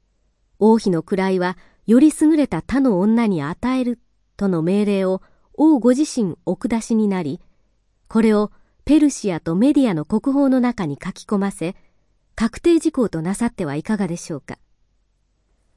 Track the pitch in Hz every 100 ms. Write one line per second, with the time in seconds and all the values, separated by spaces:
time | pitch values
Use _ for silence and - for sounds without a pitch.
0 | _ _ _ _ _ _ 208 226 208 165
1 | - 190 190 185 180 185 _ _ - 233
2 | 302 - 311 320 277 165 - 254 269 180
3 | 208 226 226 175 143 175 240 262 247 233
4 | _ _ _ - 196 175 160 202 208 196
5 | 185 185 - _ _ - 311 294 226 247
6 | 302 - 196 - - 185 226 226 - 220
7 | 208 190 151 135 - _ _ _ _ _
8 | _ 226 226 208 208 - _ _ - 302
9 | 294 - 208 160 - 170 262 302 262 160
10 | 151 220 - 269 277 254 247 240 165 139
11 | 185 - - 208 196 190 165 - _ _
12 | _ _ _ - 226 - 339 330 320 277
13 | 220 165 165 202 233 - 170 143 165 214
14 | 190 170 - 151 - - _ _ _ _
15 | _ _ _ _ _ _ _